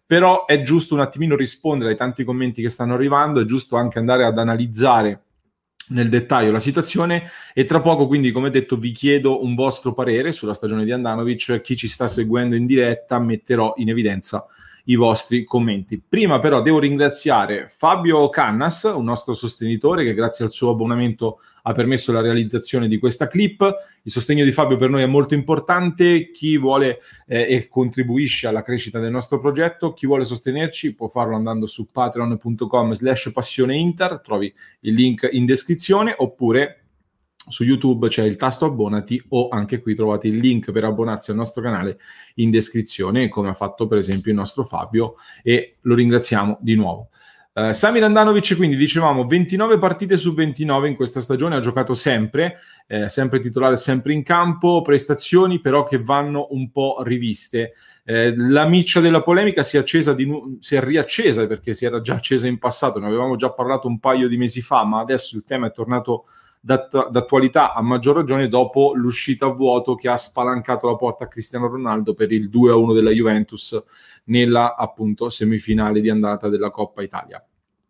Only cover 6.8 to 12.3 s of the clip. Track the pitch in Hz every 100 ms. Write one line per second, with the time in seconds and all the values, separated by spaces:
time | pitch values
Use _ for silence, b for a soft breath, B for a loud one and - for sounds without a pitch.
6.8 | 160 - 170 170 170 B B - 135 160
7.8 | 165 160 135 143 127 117 139 131 131 123
8.8 | 120 117 143 143 139 131 123 123 135 127
9.8 | 127 117 127 113 147 - 107 104 107 110
10.8 | 107 123 120 113 117 120 - 120 - 123
11.8 | 117 - 120 95 110